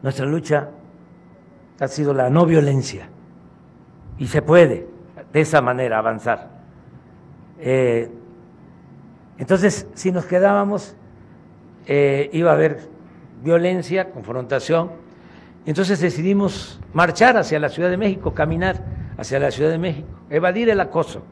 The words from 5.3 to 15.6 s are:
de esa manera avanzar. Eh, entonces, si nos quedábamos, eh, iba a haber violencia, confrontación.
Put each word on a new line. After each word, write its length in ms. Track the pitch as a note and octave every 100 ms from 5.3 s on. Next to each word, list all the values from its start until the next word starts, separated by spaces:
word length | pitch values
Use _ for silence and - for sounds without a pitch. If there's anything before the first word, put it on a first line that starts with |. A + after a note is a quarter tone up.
de 100 | D3+
esa 200 | D3+ D3+
manera 380 | B2 B2 B2+ A2
avanzar. 500 | A2 A2 A#2+ A2 - - - - - - - - - - - -
Eh, 520 | C#3+ C3 B2 A#2 A#2 - - - - - - - - - - - - -
entonces, 500 | B2+ F#3 G3 - -
si 180 | - F#3
nos 140 | F3+ E3+
quedábamos, 680 | F3+ G3 G3+ G3+ G#3 - - - - - - - - - - -
eh, 440 | C#3+ C#3+ C#3 C#3+
iba 180 | E3 E3+
a 20 |
haber 360 | D3+ D#3 - - - - - - -
violencia, 680 | C3 E3+ F3+ F#3 D3+ F3+ F#3
confrontación. 800 | C3+ A2 B2 A#2+ C3+ - E3 F3 - - - - - - -